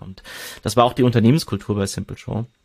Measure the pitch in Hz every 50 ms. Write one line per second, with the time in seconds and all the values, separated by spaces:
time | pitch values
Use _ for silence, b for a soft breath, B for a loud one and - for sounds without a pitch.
0 | - - - - B B B B B B B B B - - 123 120 120 - -
1 | 127 123 113 120 107 113 139 165 - - - 98 - - 104 101 98 98 - -
2 | 98 - - - - - - 104 120 - _ _ _